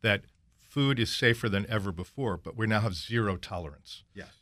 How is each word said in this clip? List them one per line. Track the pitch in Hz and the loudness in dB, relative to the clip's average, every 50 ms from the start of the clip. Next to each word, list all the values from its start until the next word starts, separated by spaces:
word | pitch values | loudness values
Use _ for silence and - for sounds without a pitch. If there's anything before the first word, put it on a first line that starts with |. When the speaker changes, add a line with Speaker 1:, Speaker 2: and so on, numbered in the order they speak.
Speaker 1:
that | - 113 101 98 - - _ _ _ _ _ | 2 2 2 2 0 -6 _ _ _ _ _
food | _ _ - - 143 139 139 135 117 | _ _ -6 -2 2 2 2 4 2
is | 110 - - | 2 0 0
safer | - - 120 117 113 - 113 | 4 4 4 4 4 2 0
than | 98 98 101 104 | 0 0 0 0
ever | 117 107 95 101 87 | -2 -2 -2 -2 -4
before, | 82 90 - - - 135 113 90 | -6 -8 -10 -6 -4 -2 -2 -2
but | 80 - - 76 | -2 -6 -8 -4
we | 113 110 | -2 0
now | 110 110 107 | 2 2 2
have | 107 113 90 | 2 0 -2
zero | 78 - - 117 117 110 101 92 | -4 -6 -2 0 0 2 2 0
tolerance. | 90 - - 98 87 85 76 71 - - - - - - _ - | -2 -4 -8 -8 -8 -8 -8 -12 -16 -18 -18 -20 -20 -20 _ -18
Speaker 2:
Yes. | 98 - - - _ | -16 -16 -16 -18 _